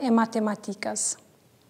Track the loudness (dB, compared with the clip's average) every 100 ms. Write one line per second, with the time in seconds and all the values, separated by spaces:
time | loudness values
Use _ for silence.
0 | 4 4 4 0 -2 -2 -8 -8 -6 -4
1 | -4 -6 -12 _ _ _